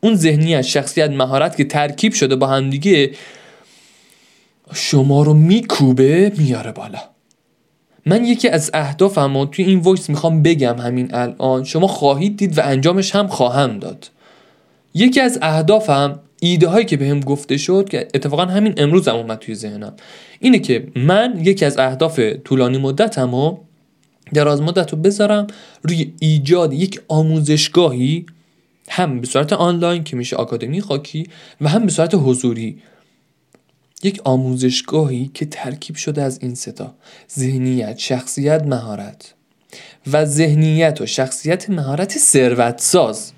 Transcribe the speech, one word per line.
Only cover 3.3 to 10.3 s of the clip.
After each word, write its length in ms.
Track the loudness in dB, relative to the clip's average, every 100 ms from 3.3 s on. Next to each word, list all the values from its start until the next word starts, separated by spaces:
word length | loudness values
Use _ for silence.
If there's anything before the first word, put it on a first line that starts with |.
| -20 -20 -20 _ _ _ _ _ _ _ _ _ _ _
شما 500 | -10 0 2 4 4
رو 120 | 6
میکوبه، 1000 | 6 6 4 0 2 4 6 4 6 2 2
میاره 340 | -2 -2 -6
بالا. 260 | -12 -14 -14 -18 _ _ _ _ _ _ _ _ _ 0
من 180 | 0
یکی 240 | 2 2 2
از 220 | 0 -2
اهدافم 640 | -4 -4 0 2 2 0 0
و 100 | -2
توی 180 | 0
این 140 | 2 4
وایس 300 | 4 2 0
می‌خوام 340 | -2 2